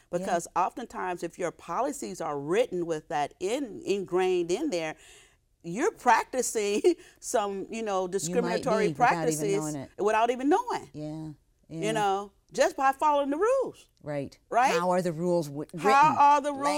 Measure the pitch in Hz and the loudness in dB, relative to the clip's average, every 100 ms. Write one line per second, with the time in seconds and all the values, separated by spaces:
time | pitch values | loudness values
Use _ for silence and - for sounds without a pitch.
0 | - 175 190 175 - 165 190 - 233 220 | -8 -6 -2 -2 -2 -2 -2 -4 -12 -8
1 | 185 180 170 - 170 160 - 175 277 269 | -6 -6 -8 -6 -6 -6 -8 -4 -4 -4
2 | 220 185 160 147 143 196 247 180 170 151 | -10 -8 -6 -6 -2 0 0 -2 -4 -4
3 | - 156 143 - 185 262 254 185 - 196 | -4 -4 -4 -4 -4 -4 -6 -8 -4 -2
4 | 180 175 185 180 170 202 311 180 160 151 | 0 0 2 0 0 -2 -2 -2 -4 -8
5 | - - - _ _ _ 165 190 370 - | -16 -20 -20 _ _ _ -10 -2 -2 0
6 | 254 226 - 254 233 220 202 208 370 339 | 4 4 2 -2 -2 -2 0 2 2 2
7 | - _ - 233 202 196 - 226 220 190 | -4 _ -4 -2 -2 -4 -8 -6 -2 -2
8 | 185 196 160 180 - - - - 175 143 | -2 -4 -2 -2 0 -2 0 2 0 2
9 | - 170 160 151 143 131 156 151 131 - | 2 2 0 -2 0 -2 -2 -6 -10 -2
10 | 202 214 233 247 277 381 480 392 - 147 | 0 2 2 0 2 2 2 -8 -8 -12
11 | 151 156 156 151 _ _ - 160 202 220 | -10 -10 -12 -14 _ _ -14 -6 -2 0
12 | 196 196 202 _ _ 185 311 330 269 269 | 0 0 -4 _ _ 0 0 2 0 2
13 | 311 285 277 302 427 539 330 - - _ | 2 2 2 0 2 2 0 -6 -20 _
14 | - 147 139 - - 220 262 170 180 180 | -8 -6 -6 -12 -2 2 4 2 2 2
15 | 180 156 180 175 147 143 156 170 269 269 | 0 -2 0 0 0 -8 -10 -2 4 6
16 | 311 262 285 294 285 269 285 | 6 6 6 6 2 -2 -2